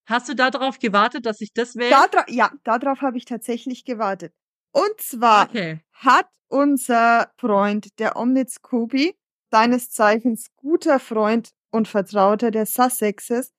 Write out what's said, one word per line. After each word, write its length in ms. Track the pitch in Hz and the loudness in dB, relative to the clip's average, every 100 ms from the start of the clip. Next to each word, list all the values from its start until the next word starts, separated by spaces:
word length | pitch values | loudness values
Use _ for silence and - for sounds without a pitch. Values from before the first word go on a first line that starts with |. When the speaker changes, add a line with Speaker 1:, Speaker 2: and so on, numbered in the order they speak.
| - | -6
Speaker 1:
Hast 220 | 233 240 | -6 -4
du 60 | 226 | -2
da 160 | 262 | -2
drauf 260 | 254 262 254 | 0 -6 -4
gewartet, 480 | 233 202 226 302 226 | -2 0 0 -2 -8
dass 160 | 214 | -8
ich 100 | 208 | -8
das 220 | 226 240 220 | -6 -6 -4
wähle? 140 | 240 | 4
Speaker 2:
Da 160 | 269 381 | 4 6
dra-, 200 | 359 - | 2 -2
ja, 220 | 240 208 - | 0 -2 -2
da 140 | - 233 | -4 -2
drauf 240 | 277 269 | -2 -4
habe 160 | 277 240 | -4 -6
ich 80 | - | -10
tatsächlich 600 | 226 - 233 262 254 - | -12 -8 -8 -8 -12 -10
gewartet. 480 | 226 208 190 170 _ _ _ _ | -6 -4 -6 -10 _ _ _ _
Und 220 | - 403 427 | -2 -2 -4
zwar 460 | - 240 233 208 185 | -10 0 4 4 4
Speaker 1:
Okay. 300 | 226 170 160 _ | -2 -6 -10 _
Speaker 2:
hat 340 | _ 262 277 381 _ - | _ 2 2 2 _ -4
unser 840 | 269 285 277 - 233 233 233 - _ | 0 2 0 0 2 4 4 0 _
Freund, 580 | 240 202 202 208 - - | 0 2 2 -2 -6 -6
der 180 | 220 - | -4 -2
Omnitz 440 | 233 262 254 - | 0 0 -2 -8
Kobi, 540 | - 240 226 269 320 - _ _ - | -6 -4 -2 -2 -2 -4 _ _ -2
seines 400 | 220 233 247 - | 2 2 0 -4
Zeichens 580 | - 214 220 247 226 - _ | 0 2 2 0 -4 -8 _
guter 440 | 269 349 330 269 | -4 -2 2 0
Freund 500 | - 220 214 226 226 _ _ | 0 -2 0 0 -4 _ _
und 160 | 226 214 | -4 -2
Vertrauter 640 | 214 185 202 190 214 233 | -2 -2 2 2 2 0
der 160 | 214 214 | -2 -4
Sussexes, 840 | - 254 - 214 202 - 240 - | 0 0 0 -4 -4 -6 -6 -6